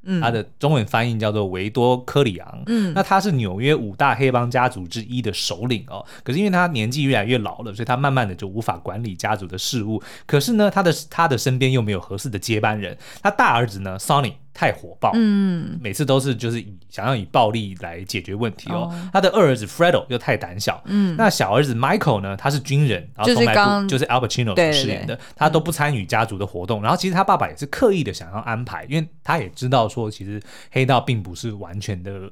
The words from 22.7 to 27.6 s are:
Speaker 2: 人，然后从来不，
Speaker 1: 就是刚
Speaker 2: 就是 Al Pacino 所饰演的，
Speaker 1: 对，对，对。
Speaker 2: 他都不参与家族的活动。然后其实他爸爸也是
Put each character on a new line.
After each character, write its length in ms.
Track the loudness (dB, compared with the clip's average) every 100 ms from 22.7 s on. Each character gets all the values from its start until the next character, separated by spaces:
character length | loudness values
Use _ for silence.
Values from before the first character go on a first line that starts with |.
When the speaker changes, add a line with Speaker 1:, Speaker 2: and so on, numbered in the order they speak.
| 2 2
Speaker 2:
人， 220 | 0 -4
然 120 | 0 2
后 80 |
从 100 | 4
来 100 | 4
不， 0 |
Speaker 1:
就 0 |
是 20 | 4
刚 320 | 4 2 2
Speaker 2:
就 80 | 0
是 80 | 2
Al 200 | 2 0
Pacino 300 | -2 0 2
所 160 | 4
饰 160 | 2 0
演 140 | -4
的， 60 | -6
Speaker 1:
对， 80 | -8
对， 20 |
对。 20 | -10 0
Speaker 2:
他 140 | 2
都 100 | 4
不 100 | 0
参 240 | -2 -2
与 120 | -2 0
家 180 | 0
族 140 | 0 -2
的 100 | -6
活 180 | -6 -4
动。 160 | -2
然 80 | 0
后 60 | 0
其 140 | 0
实 40 |
他 120 | 0 2
爸 100 | 2
爸 140 | 0
也 80 |
是 80 | -4